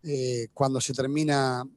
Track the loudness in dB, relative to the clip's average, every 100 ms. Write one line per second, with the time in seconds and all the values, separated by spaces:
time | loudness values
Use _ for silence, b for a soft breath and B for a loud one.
0 | -2 -2 0 -2 -6 0 2 2 -2 -2
1 | -2 0 2 2 2 0 -6